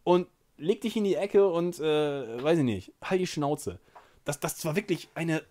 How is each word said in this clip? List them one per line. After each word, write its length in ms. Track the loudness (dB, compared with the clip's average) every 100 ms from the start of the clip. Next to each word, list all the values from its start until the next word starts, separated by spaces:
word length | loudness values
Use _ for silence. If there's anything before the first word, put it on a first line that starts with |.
und 240 | 2 2 2 _ _ -6
leg 240 | -2 -2
dich 140 | -2 0
in 80 |
die 120 | 0 0
Ecke 320 | 2 4 4
und, 320 | 2 -2 -2
äh, 600 | 0 2 0 -2 -6 -2
weiß 160 | 2 4
ich 60 |
nicht, 280 | 2 0 -6 -12
halt 180 | -2 -2
die 60 | -2
Schnauze. 540 | -2 -2 -2 -6 -10 _ -20 -20 _
Das, 140 | -8 -6
das 260 | -6 -6
war 120 | -4 -2
wirklich 320 | -2 -4 -6
eine 280 | -6 -2 -4 -4